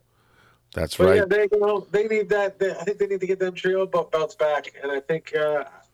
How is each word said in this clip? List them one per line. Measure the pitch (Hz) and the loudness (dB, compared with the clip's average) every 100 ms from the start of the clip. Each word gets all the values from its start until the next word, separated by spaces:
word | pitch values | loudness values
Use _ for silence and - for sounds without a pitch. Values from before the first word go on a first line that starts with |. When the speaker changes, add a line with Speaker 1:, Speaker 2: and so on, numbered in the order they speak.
| _ _ _ _ _ _ _ | _ _ _ _ _ _ _
Speaker 1:
That's | 87 80 - | -6 -4 2
Speaker 2:
But | - | 4
Speaker 1:
right. | - | 6
Speaker 2:
yeah, | |
they, | 190 208 202 | 4 2 2
you | 208 | 2
know, | 208 202 - | 2 0 -2
they | 202 220 | -2 0
need | 220 185 | -2 0
that. | 208 196 190 | 0 0 -2
They, | 196 | -4
I | 180 | -2
think | 180 202 | -6 -2
they | 202 | -2
need | 196 | -2
to | 180 | -2
get | 190 | -2
them | 185 | -2
trio | 180 185 190 190 | -2 -2 0 0
bo-, | 175 165 | 0 0
belts | 156 156 | -2 -2
back. | - 151 147 - - | 0 0 0 -4 -8
And | 139 | -6
I | 139 | -4
think, | - 160 - 151 | -4 -4 -4 -2
uh, | 151 147 139 - _ | 0 -2 -4 -12 _